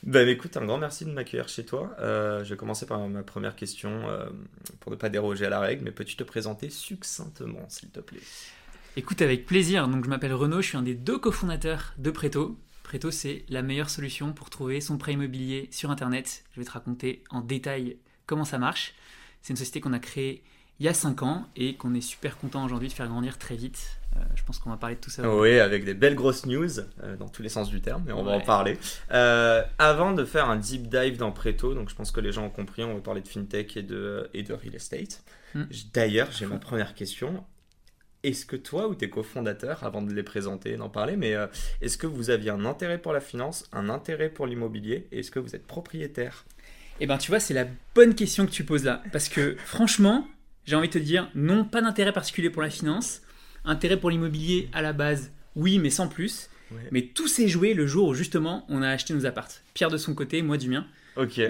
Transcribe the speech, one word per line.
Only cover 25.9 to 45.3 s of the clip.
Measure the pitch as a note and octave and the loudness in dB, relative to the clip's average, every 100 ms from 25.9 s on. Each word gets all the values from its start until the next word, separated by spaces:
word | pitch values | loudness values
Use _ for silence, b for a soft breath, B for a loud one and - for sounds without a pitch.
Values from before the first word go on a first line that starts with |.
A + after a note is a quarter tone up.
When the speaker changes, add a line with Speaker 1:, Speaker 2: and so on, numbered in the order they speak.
Speaker 1:
belles | G2 C#3 C3+ | 6 6 6
grosses | C3 B2+ B2+ | 4 2 0
news, | C3+ E3+ A#2 | -2 -2 -4
euh, | G2 - G2+ G2 | -8 -10 -12 -10
dans | G2+ | -10
tous | - | -10
les | G#2+ | -6
sens | A2 G2+ | -4 -2
du | G2+ | 0
terme, | - D3+ D#3 | 0 -2 -2
mais | |
on | G#2+ | -2
va | G2+ | 0
en | G2+ | 2
Speaker 2:
Ouais. | |
Speaker 1:
parler. | - G2+ G2 - B B B | 4 4 4 -2 B B B
Euh, | B2 A#2+ A#2 A#2 A2+ - - | 6 8 8 8 6 4 6
avant | D3+ D3+ F#3+ | 6 6 4
de | F3+ B2 | 2 2
faire | D#3 B2+ | 2 4
un | G#2+ | 2
deep | G#2 C3 A#2 | 0 -6 0
dive | B2+ C3 A#2+ | 2 2 0
dans | A2 | -4
Preto, | - A2+ - B2 C3 | 0 0 2 0 -2
donc | G2+ | -4
je | - | -6
pense | G#2+ | -4
que | A2+ | -2
les | G#2 | -2
gens | G#2 G#2 | -2 -6
ont | |
compris, | - G2 - | -6 -8 -6
on | A#2 G#2 | -6 -4
va | |
parler | G#2 G2+ | -6 -6
de | - | -6
fintech | G#2 G2 G#2 G#2 G#2+ | -8 -4 -4 -4 -8
et | |
de, | G2 G2+ G2+ G2+ - | -8 -6 -6 -6 -8
et | G2+ | -8
de | G#2 | -8
real | A2 A2 | -8 -10
estate. | A#2 - - G3 - B B B | -12 -10 -8 -10 -12 B B B
Speaker 2:
Hmm. | D3 D3 | -8 -8
Speaker 1:
J-, | A2+ G#2+ | -10 -4
d'ailleurs, | A#2+ A2 A2 C3+ | 2 4 2 0
j'ai | - G2+ | -4 -6
Speaker 2:
Fou. | |
Speaker 1:
ma | G2+ | -6
première | - A2+ G2+ - | -6 -4 -4 -8
question. | G2 - C3 F#3 - - _ _ _ _ _ _ | -10 -6 -6 -8 -10 -20 _ _ _ _ _ _
Est-ce | C#3 - - | -4 -4 -8
que | B2+ | -10
toi | - E3 A3 | -6 -4 -4
ou | F3+ | -4
tes | G2+ | -6
cofondateurs, | A2 G#2+ B2+ A2 G2+ B2+ D#3 A2+ | -6 -6 -4 -4 -4 -8 -6 -6
avant | G2+ | -6
de | G#2 | -4
les | G#2 | -4
présenter | G2+ G#2 G2 F#2+ A2 | -4 -6 -6 -6 -6
et | A2+ | -6
d'en | G#2+ | -6
parler, | G#2 A#2 G3 | -4 -2 0
mais, | A2+ G#2+ | 0 0
euh, | G2+ B B B | -2 B B B
est-ce | A#2+ - | -2 -4
que | D#3+ | -4
vous | C3 A#2 | -2 2
aviez | A2+ G#2+ | 2 2
un | G2+ A2+ | -2 -2
intérêt | - F3 E3+ | -2 -4 -4
pour | E3 | -2
la | C#3+ | -4
finance, | - A#2+ C#3 F3 - | -4 -6 -6 -8 -8
un | - G2+ | -6 -4
intérêt | C3 - D3+ D#3 | -4 -4 -2 -2
pour | D#3 B2+ | -2 -4
l'immobilier, | A#2+ A2+ G#2+ G#2+ B2 - | -4 -4 -4 -4 -6 -6
et | A#2 | -10
est-ce | - | -6